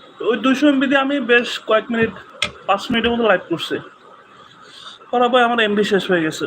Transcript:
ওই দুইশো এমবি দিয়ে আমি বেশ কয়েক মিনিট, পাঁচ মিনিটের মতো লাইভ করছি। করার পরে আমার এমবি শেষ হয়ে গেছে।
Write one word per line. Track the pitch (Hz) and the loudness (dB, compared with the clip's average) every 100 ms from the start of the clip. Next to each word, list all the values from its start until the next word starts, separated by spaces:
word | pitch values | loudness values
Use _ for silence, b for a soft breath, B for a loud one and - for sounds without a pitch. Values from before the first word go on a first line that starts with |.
| - - | -20 -6
ওই | 175 233 | -4 0
দুইশো | 247 262 294 | 0 2 2
এমবি | 269 269 | 2 0
দিয়ে | 277 269 | 0 0
আমি | 285 | -2
বেশ | 233 240 233 - - | 0 0 0 -8 0
কয়েক | 220 214 | 0 0
মিনিট, | 226 226 - - - - - - | -2 -2 -4 -20 -8 -8 -6 -4
পাঁচ | 202 - | -4 -2
মিনিটের | 233 233 | -2 -2
মতো | 233 226 | 0 2
লাইভ | 180 - | 2 0
করছি। | 165 - - - - - - - - B B B B B B - | -8 -6 -8 -8 -20 -20 -20 -20 -20 B B B B B B -6
করার | 247 247 | 0 2
পরে | 247 233 | 4 2
আমার | 240 | 2
এমবি | 214 208 | 2 2
শেষ | 202 196 - | 2 0 2
হয়ে | 175 156 | 0 0
গেছে। | - | -4